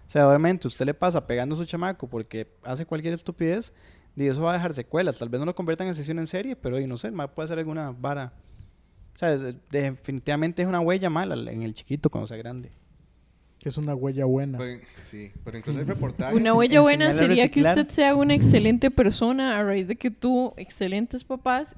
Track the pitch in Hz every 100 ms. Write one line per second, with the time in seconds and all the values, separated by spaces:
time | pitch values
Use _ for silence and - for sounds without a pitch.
0 | - 151 139 143 165 185 127 - 135 147
1 | 180 165 - 120 131 156 170 170 180 185
2 | 123 117 110 110 107 _ 120 131 165 160
3 | 165 170 - - 165 196 - _ - -
4 | _ - 139 131 165 175 175 139 - 156
5 | 170 117 117 127 156 175 165 165 185 156
6 | 143 165 160 185 247 247 131 131 135 120
7 | 214 196 139 - 156 160 156 156 143 123
8 | 139 143 127 - - - - _ _ _
9 | - - 170 139 131 127 - 143 139 131
10 | - 135 - 147 160 170 180 175 170 190
11 | 185 156 190 127 117 113 110 107 - 143
12 | 151 - 107 113 117 123 120 - _ _
13 | _ _ _ _ _ _ 147 151 147 131
14 | 135 135 131 131 139 123 123 120 - -
15 | - 104 101 - - 113 143 139 139 -
16 | 131 - 127 226 226 226 247 294 294 294
17 | 311 302 269 247 320 285 277 302 294 -
18 | 277 285 285 285 - 226 214 240 269 269
19 | 208 - 233 262 262 208 202 196 180 233
20 | 254 214 254 247 254 - 185 - 190 196
21 | 233 247 - 262 262 254 302